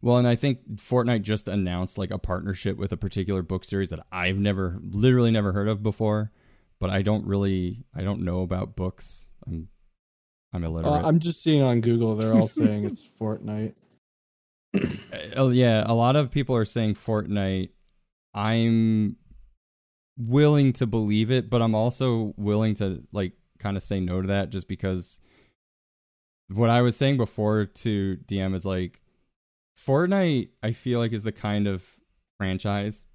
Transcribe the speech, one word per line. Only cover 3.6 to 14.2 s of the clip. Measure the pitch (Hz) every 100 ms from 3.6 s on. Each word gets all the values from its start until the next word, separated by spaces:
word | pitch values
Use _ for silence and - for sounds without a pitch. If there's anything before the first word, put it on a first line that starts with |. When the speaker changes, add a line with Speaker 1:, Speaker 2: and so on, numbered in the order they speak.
Speaker 1:
series | - 98 95
that | 82 -
I've | 92 90 95
never, | 101 98 92 87
literally | - 95 120 127 120
never | 113 101
heard | 95 101
of | 104
before. | 107 101 110 107 107 _ _ _ _ _
But | 92
I | 95
don't | 98 107 92
really, | 98 98 95 90 110 -
I | -
don't | 95 101
know | 90 90
about | 92 92 101
books. | - 92 - - - - - -
I'm, | 82 82 _ _ _ _ _ _ _ _
I'm | 90
Speaker 2:
Uh, | 82
Speaker 1:
illiterate. | 82 107 147
Speaker 2:
I'm | 151 165
just | 165 160
seeing | - 151
on | 135 120
Google, | 113 117 113 110
they're | 110
all | 156 110
saying | - 285 208
Speaker 1:
<laughs> | 208
Speaker 2:
it's | 247 -
Fortnite. | - 110 107 - 107 110 - _ _ _ _